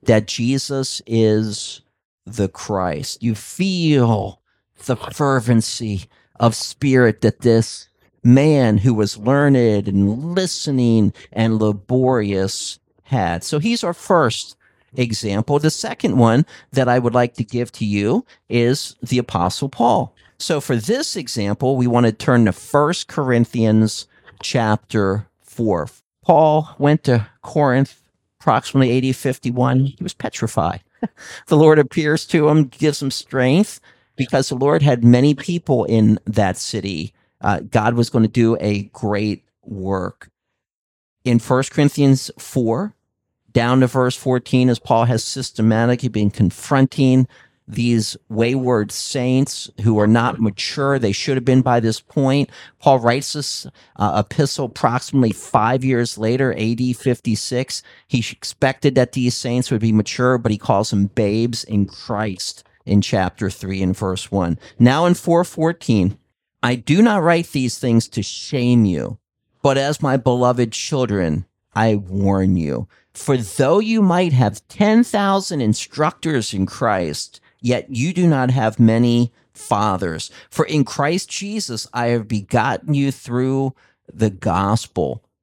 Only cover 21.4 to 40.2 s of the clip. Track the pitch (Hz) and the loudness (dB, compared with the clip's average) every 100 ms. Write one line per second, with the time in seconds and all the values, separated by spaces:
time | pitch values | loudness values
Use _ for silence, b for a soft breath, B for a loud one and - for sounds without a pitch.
21.4 | 101 104 127 131 123 120 117 110 - 120 | -4 -2 0 0 2 2 2 0 2 4
22.4 | 107 - - 143 147 175 - - 131 117 | 4 0 -2 0 2 -2 -6 -4 0 0
23.4 | 117 123 110 110 107 - - b b b | 0 0 2 2 2 -2 -14 b b b
24.4 | - 123 110 107 - 110 98 104 - _ | -6 -2 0 -2 -2 -2 0 -2 -6 _
25.4 | _ - 113 87 73 - _ _ - 156 | _ -4 -2 -2 -4 -12 _ _ 2 4
26.4 | 156 151 156 - 143 156 - 117 104 _ | 4 2 -2 -2 0 2 2 0 0 _
27.4 | - 156 139 127 135 _ _ _ _ _ | -6 0 2 2 0 _ _ _ _ _
28.4 | - 120 - 135 127 127 131 127 135 - | 0 0 0 0 2 2 0 -2 -4 -4
29.4 | 120 123 127 131 139 - 180 - 107 - | -6 -2 0 2 0 -4 -12 -10 -10 -6
30.4 | 117 - 80 - _ - - _ B B | -4 -2 -2 -4 _ -10 -10 _ B B
31.4 | B 147 156 151 135 165 151 156 - 170 | B 4 6 6 2 0 0 -2 0 2
32.4 | 151 156 135 - 151 143 139 - - 135 | 4 4 2 0 -2 -2 -4 -8 -6 0
33.4 | 127 165 214 - b b b - 131 131 | 2 2 0 -4 b b b -8 -2 0
34.4 | - 127 139 165 143 123 117 123 143 143 | 0 0 2 4 2 4 6 6 4 0
35.4 | - 175 - 123 92 113 107 107 - 107 | -4 -6 -2 -2 2 2 4 2 -2 -2
36.4 | 95 92 - 107 98 80 78 _ _ _ | -2 -2 -8 -8 -6 -8 -10 _ _ _
37.4 | - 95 - 113 107 120 117 123 110 123 | -4 -4 -2 0 0 0 0 2 2 2
38.4 | 113 117 104 101 98 - 104 101 107 92 | 2 2 -2 -4 -6 -8 -4 -2 -4 -6
39.4 | _ _ - 98 95 95 92 - | _ _ -16 -10 -6 -4 -6 -12